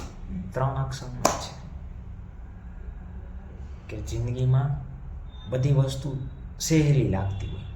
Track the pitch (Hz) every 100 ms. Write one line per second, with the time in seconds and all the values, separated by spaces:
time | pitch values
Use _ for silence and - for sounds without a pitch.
0 | - - - 190 - 131 131 127 135 -
1 | 127 123 127 - - - - - - -
2 | - - - - - - - - - -
3 | - - - - - - - - - 104
4 | 104 117 117 123 127 131 143 143 - -
5 | - - - - 101 127 139 143 131 -
6 | 139 131 - - - - - 160 143 139
7 | 104 95 95 - - 95 -